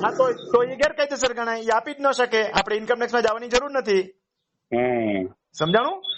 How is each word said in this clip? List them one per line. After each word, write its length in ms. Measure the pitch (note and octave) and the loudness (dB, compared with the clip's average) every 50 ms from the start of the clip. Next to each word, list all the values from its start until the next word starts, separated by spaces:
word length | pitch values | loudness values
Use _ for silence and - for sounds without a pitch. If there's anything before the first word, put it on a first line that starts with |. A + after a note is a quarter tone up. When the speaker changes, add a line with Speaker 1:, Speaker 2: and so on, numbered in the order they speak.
| F#3+ | -2
Speaker 1:
હા, 80 | A3+ | -2
તો, 220 | - - B3+ B3+ A#3 | 2 2 2 2 2
તો 300 | - - - - A#3+ A#3+ | -4 -6 2 2 2 2
એ 120 | B3+ C4 | 2 0
ગેરકાયદેસર 580 | A#3 C#4+ D4+ D4+ - D4 C#4+ C#4+ A#3+ C4 B3 A#3+ | 0 0 0 2 0 -2 -2 -2 -2 -2 -2 -2
ગણાય, 260 | A#3+ A#3 A#3 A3+ A3+ | -2 -4 -4 -4 -4
એ 160 | A3+ A3+ A3 | 0 2 0
આપી 180 | A#3 A3+ D4+ C#4+ | 0 0 -2 -8
જ 20 | C#4 | 0
ન 120 | C#4 C#4 | 0 0
શકે. 320 | B3+ B3 B3 A#3+ A3+ A3 G#3+ | 2 2 0 2 2 0 0
આપણે 320 | G#3 - G#3+ G#3+ G#3+ G#3+ | 2 0 0 0 0 -2
ઇન્કમ 240 | G#3+ G#3+ A3+ A#3+ A#3 | -4 0 -2 0 0
ટેક્સ 140 | B3 A#3+ A#3 | 0 0 0
માં 80 | A#3+ | 2
જવાની 260 | A3+ A3 G#3+ A#3 A#3+ | 2 2 0 0 -4
જરૂર 240 | A#3+ A#3 B3 C#4 C#4+ | 0 0 0 0 0
નથી. 300 | C#4 C4 - A3 G3 F#3+ F#3 F#3+ - _ _ _ _ _ _ _ _ _ _ - A#2+ | -2 -2 0 2 2 0 0 -2 -8 _ _ _ _ _ _ _ _ _ _ -4 -2
Speaker 2:
હમ. 520 | A#2+ B2 B2 B2 A#2+ A2+ G#2+ G2+ F#2+ F#2 F#2+ - _ _ _ _ | 0 0 2 0 0 0 0 0 -2 -4 -6 -8 _ _ _ _
Speaker 1:
સમજાણું? 500 | - D#3 E3 F3+ A3+ B3+ D#4 G4 F#4+ - - - | -4 -2 2 2 2 2 0 -4 -6 -8 -10 -10